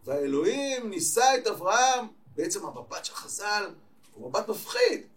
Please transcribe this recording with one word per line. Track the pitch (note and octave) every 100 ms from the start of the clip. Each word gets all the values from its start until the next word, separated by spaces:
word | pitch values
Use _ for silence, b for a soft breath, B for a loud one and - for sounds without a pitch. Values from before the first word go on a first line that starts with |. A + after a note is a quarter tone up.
והאלוהים | - C#3+ C#3 C#3 E3+ C4+ C#4 C4 A#3
נישא | F#3+ - A#3 B3+ C4
את | A3+
אברהם", | - F3+ A3 B3+ B3+ A3+ - - -
בעצם | E3+ G3 D#3+
המבט | - D#3+ -
של | -
חז"ל | - A3 - G#3 G#3 G3+ - - - -
הוא | - -
מבט | G3+ A3
מפחיד. | A3 - - A#4+ D3+ -